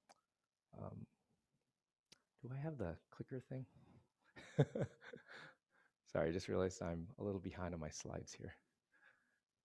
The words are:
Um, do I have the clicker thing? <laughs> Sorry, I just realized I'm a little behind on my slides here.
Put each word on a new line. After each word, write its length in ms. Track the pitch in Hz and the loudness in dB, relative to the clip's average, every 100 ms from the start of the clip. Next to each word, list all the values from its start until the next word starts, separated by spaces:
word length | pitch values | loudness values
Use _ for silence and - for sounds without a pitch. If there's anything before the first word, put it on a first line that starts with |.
| - - _ _ _ _ _ - | -20 -20 _ _ _ _ _ -8
Um, 280 | 107 104 - _ _ _ _ _ _ _ _ _ _ - _ _ | -6 -6 -10 _ _ _ _ _ _ _ _ _ _ -20 _ _
do 80 | 120 | -6
I 60 | 135 | -2
have 140 | 156 147 | 0 0
the 180 | 90 - - | 0 -2 -8
clicker 300 | - 117 131 | -10 -4 -4
thing? 240 | - 131 131 - - - - _ _ - - - | -4 -4 -6 -10 -20 -20 -20 _ _ -16 2 8
<laughs> 280 | 143 - - - - - - - - - _ _ - _ - | 8 6 -2 -4 -14 -14 -12 -14 -14 -16 _ _ -20 _ -4
Sorry, 160 | 92 80 | 2 4
I 40 | |
just 160 | 87 92 | 4 2
realized 340 | 95 92 - | 4 4 2
I'm 240 | 90 85 85 - | -2 -2 -4 -4
a 60 | |
little 160 | 104 98 | 0 0
behind 340 | 92 - 90 | -2 -2 -2
on 60 | 85 | -2
my 100 | 78 | -4
slides 420 | - - 90 82 | -4 -4 -4 -4
here. 220 | - - - _ _ _ - - - _ _ _ _ | -8 -10 -12 _ _ _ -20 -20 -20 _ _ _ _